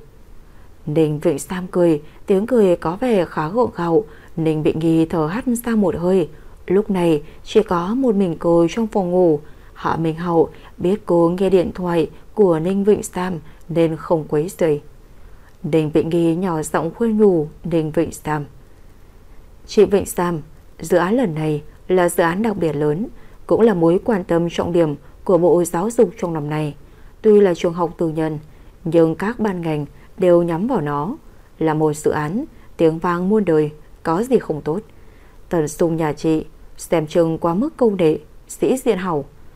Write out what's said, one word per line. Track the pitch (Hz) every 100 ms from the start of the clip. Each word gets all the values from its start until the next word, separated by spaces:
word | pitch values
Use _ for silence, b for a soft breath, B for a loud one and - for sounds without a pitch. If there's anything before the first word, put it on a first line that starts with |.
| - - - - b b b - -
Ninh | 147 156 151
Vịnh | 170 135
Sam | - 185 180
cười, | 185 175 151 156 B -
tiếng | 190 220
cười | 254 196 170
có | 160 190
vẻ | 254 214 165
khá | - 151
gượng | 208 220 -
gạo. | 170 160 147 B B -
Ninh | 160 156
Vịnh | 151 -
Nghi | 165 165 160
thở | 170 151
hắt | 196 262 233 240
ra | 226
một | 190 151
hơi. | 175 190 156 B B B -
Lúc | 180 214
này | 185 175 151 B B
chỉ | - 220
có | - 180 175 240
một | 262 202
mình | 190 156
cô | 170 170 170
trong | 196 220
phòng | 214 180
ngủ. | 180 180 147 B B B
Hạ | - - 156
Minh | 160 160
Hậu | 175 170 151 B B B
biết | 175 208 -
cô | 175 170 180
nghe | 190
điện | 185 160 -
thoại | 175 170 151 B B
của | - 196 160
Ninh | 165 196
Vịnh | 202 208
Sam | - - 180 170 - b b
nên | 165 165 156
không | - 170 147
quấy | 151 165 -
rầy. | 170 147 - - - b b b b b
Ninh | 165 160 156
Vịnh | 160 160
Nghi | 170 165 165
nhỏ | 190 160
giọng | 151 180 147 -
khuyên | 233 214
nhủ | 208 175 151 -
Ninh | 175 165 156
Vịnh | 156 147
Sam. | - - 151 143 - b b b b b b b b b - -
"Chị | - 185
Vịnh | 196 -
Sam, | - 175 170 - - - -
dự | 165 180
án | 175 233
lần | 233 156
này | 156 151 - b -
là | 185 175
dự | 175
án | 170 175
đặc | 226 196
biệt | 165
lớn, | 143 151 151 233 - b b -
cũng | 175
là | 226
mối | 185 165 180 -
quan | 208
tâm | 180 170 170
trọng | - 185
điểm | 170 160 143 b b
của | - 180
Bộ | 170 160
Giáo | 170 175 202
dục | 233 202 -
trong | 175
năm | 160 147
nay. | 151 151 151 b b b b
Tuy | 220 208
là | 202
trường | 170 180
học | 170 165 -
tư | 170
nhân, | 156 160 156 - b b b
nhưng | 165 165 165 160
các | 196 247
ban | 214 180
ngành | 165 151 143 b b -
đều | 180 175
nhắm | 170 165 220
vào | 247
nó. | 147 143 151 311 - b b b
Là | 160
một | 151 156
dự | 147 -
án | - 151 202 320 b b -
tiếng | 165 160
vang | 175 175 180
muôn | 220 185
đời." | 156 151 151 b b -
Có | 165
gì | 247 233
không | - 156
tốt. | 147 170 - b b b b b b
Tần | 175 151
Sung | - 175 160
nhà | 156
chị | 143 160 160 - - - -
xem | - 170 151
chừng | 175 165 160
quá | 175
mức | 170 285 -
câu | 240 196
nệ, | 160 151 - - -
sĩ | - 160 262
diện | 262 190
hầu. | 190 156 139 - b